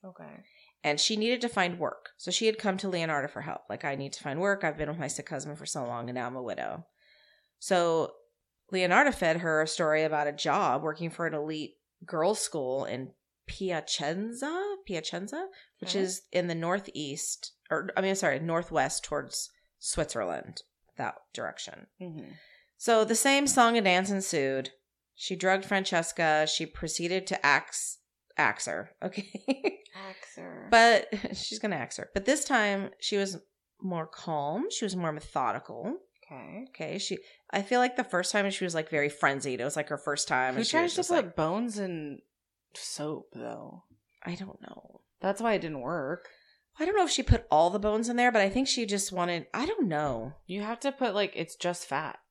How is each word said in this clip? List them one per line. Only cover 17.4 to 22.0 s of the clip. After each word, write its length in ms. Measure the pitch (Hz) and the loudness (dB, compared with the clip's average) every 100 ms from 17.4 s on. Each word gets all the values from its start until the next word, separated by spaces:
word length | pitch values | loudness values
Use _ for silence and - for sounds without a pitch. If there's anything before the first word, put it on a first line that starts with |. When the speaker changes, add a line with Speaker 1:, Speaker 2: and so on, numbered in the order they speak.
| - _ _ | -10 _ _
Speaker 2:
or, 200 | 160 185 | -4 -2
I 60 | - | 0
mean, 160 | 190 190 | 0 2
sorry, 220 | 175 135 | 0 0
northwest 640 | 165 165 175 160 135 - | 0 -2 0 0 0 -2
towards 460 | - 147 139 - - _ _ _ | -4 -6 -4 -8 -10 _ _ _
Switzerland, 840 | - - 151 117 95 76 - - - _ _ _ | -6 -2 -2 -2 -2 -4 -8 -14 -16 _ _ _
that 200 | 127 - _ | -6 -6 _
direction. 540 | - - - - - - _ | -8 -8 -8 -12 -14 -20 _